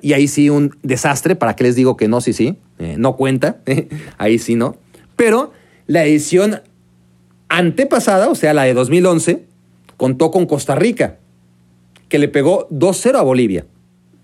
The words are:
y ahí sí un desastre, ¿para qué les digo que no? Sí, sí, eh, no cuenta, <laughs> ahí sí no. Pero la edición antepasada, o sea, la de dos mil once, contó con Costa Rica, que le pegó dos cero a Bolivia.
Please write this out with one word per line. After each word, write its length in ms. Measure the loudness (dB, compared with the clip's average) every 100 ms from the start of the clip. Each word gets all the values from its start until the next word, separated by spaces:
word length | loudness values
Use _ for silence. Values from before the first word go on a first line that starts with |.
y 100 | -2
ahí 160 | 2 2
sí 220 | 2 2
un 260 | 2 0 -4
desastre, 520 | -6 -2 -2 -2 -2
¿para 220 | 0 0 0
qué 80 |
les 100 | 0
digo 220 | 2 0 0
que 100 | 0
no? 140 | 0
Sí, 120 | -2
sí, 240 | -2 -2 -4 _ -12
eh, 160 | -10 -4
no 200 | -2 -2
cuenta, 440 | -2 0 -2 -4 -4 -4 -4
<laughs> 300 | -12 -16 -6
ahí 200 | 0 0
sí 160 | 0
no. 220 | -2 -2 -6 _ -20 _ -2
Pero 360 | 2 2 -2 -10 _ _ -4
la 160 | 0
edición 580 | 2 0 2 0 0 -2 -10 _ _ _ _ _ _ _ -4
antepasada, 800 | 0 0 0 0 0 2 2 2
o 80 | 0
sea, 180 | 0
la 80 | 2
de 120 | 2
dos 140 | 0 0
mil 160 | 2
once, 420 | 2 2 0 -4 -6 _ _ _ _ -6
contó 340 | -4 0 0
con 160 | 0 0
Costa 300 | -2 -2 -2
Rica, 420 | 0 0 -4 -6 _ _ _ _ _ _ _ _ _
que 120 | -2
le 80 | 0
pegó 400 | 0 2 0 -2
dos 300 | 0 0 2
cero 160 | 0 2
a 40 |
Bolivia. 440 | 2 2 0 -2 -8 _ _ _ _ _